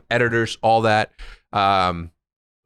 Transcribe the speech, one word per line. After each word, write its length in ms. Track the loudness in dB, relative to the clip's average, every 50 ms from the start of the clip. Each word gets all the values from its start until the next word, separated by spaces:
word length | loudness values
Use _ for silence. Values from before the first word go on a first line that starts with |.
| -6 _
editors, 480 | -2 0 0 0 0 0 -2 -2 -6 -2 0
all 180 | 2 2 2 2
that. 280 | 2 2 2 0 -2 _ _ -20 -20 -20 _ _ _ -4
Um, 580 | 0 0 2 2 2 0 0 -2 -6 -10 -14 _ _ _ _ _ _ _ _ _ _ _